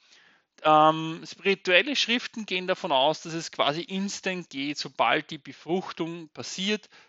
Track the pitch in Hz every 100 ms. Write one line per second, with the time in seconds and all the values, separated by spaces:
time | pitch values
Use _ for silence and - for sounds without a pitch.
0 | _ - _ _ _ _ 156 156 156 156
1 | 160 170 170 - 180 190 185 180 262 269
2 | - 233 - 226 208 185 185 185 180 131
3 | 143 156 170 160 - - 120 156 - 190
4 | 196 - 196 180 165 135 143 143 147 -
5 | 117 147 - 156 139 - 151 185 - -
6 | 165 170 156 143 - - 196 208 - -